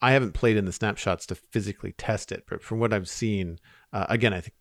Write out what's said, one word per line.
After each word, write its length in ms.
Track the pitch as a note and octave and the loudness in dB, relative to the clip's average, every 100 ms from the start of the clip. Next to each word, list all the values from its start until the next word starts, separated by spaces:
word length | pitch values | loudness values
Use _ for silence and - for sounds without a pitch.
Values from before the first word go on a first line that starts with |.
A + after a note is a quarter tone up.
I 100 | B2 | 4
haven't 220 | C3+ A#2 | 4 4
played 240 | - A#2+ G#2+ | 2 4 4
in 80 | F#2+ | 2
the 60 | |
snapshots 540 | - G#2+ - - F2 - | -2 -2 -2 -2 -2 -4
to 80 | F2+ | -10
physically 580 | _ A2+ G2+ - F#2+ | _ -4 -2 -6 -10
test 380 | - - G#2 - | -6 -2 -2 -4
it, 120 | - - | -12 -10
but 140 | - | -12
from 180 | - A2+ | -6 0
what 140 | A2+ | 2
I've 160 | G#2+ F2+ | 0 -2
seen, 500 | - A2+ G2+ F2+ E2 _ - _ | -4 0 0 -2 -8 _ -20 _
uh, 160 | G2+ F#2+ | -4 0
again, 240 | A#2 A2+ | 2 2
I 80 | F#2 | 0
think 120 | - _ | -8 _